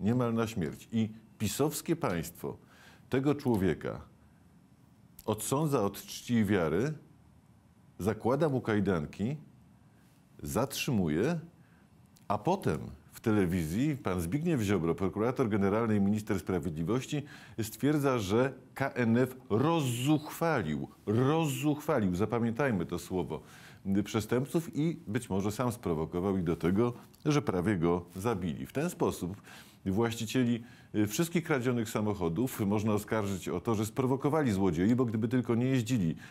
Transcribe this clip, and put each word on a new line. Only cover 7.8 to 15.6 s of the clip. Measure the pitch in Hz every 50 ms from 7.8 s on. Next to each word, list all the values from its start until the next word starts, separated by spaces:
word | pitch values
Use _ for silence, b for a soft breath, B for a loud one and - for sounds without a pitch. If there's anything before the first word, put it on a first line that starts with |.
| - - - -
zakłada | 85 104 104 104 - 110 131 147 170 156
mu | 135 123
kajdanki, | 101 - 107 104 98 98 95 82 73 73 - - 98 120 151 147 - - - - - - - - b b b b b b b b b _ - -
zatrzymuje, | - 73 69 104 127 135 - - - - 135 104 92 78 73 80 107 151 175 165 147 - b b b b b b b b _ - - - - - - -
a | 101 104
potem | - 160 185 - - 110 82 69 58 - 71 - - -
w | - -
telewizji | - 113 107 104 95 85 90 92 82 76 82 107 135 156 147
pan | 127 - 104 92 92
Zbigniew | 85 85 107 147 160 180 165 127
Ziobro, | 107 95 104 90 80 82 80
prokurator | - 98 92 - 101 107 123 131 - 135 110
generalny | 104 104